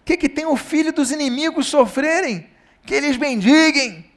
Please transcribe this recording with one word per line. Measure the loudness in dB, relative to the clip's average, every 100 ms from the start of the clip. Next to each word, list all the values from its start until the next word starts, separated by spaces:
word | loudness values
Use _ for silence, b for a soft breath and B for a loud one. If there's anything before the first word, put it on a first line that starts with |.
O | -2
que | -2
que | 0
tem | -2 -2
o | -2
filho | 0 0 0
dos | -2 -2
inimigos | -2 -2 -2 -2 -2 0
sofrerem? | 2 2 0 -2 0 -2 -6 -10 b b b -6
Que |
eles | -2 -2 -2
mendiguem. | -2 0 4 6 6 2 -4 -8 -20